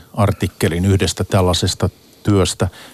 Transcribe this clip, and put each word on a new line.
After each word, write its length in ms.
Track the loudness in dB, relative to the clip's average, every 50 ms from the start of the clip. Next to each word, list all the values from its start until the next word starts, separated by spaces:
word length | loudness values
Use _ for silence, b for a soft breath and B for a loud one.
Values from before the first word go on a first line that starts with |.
| B B -2
artikkelin 720 | 0 0 0 0 0 -4 -6 -4 -2 -2 -2 0 0 0
yhdestä 380 | 2 2 2 2 0 -2 -4 -4
tällaisesta 640 | 0 0 2 2 2 0 0 -2 -2 -2 -2 -4 -4 -4 _ _ _ _ -6 -2
työstä, 440 | 2 2 2 2 0 0 -2 -4 -4 B B B B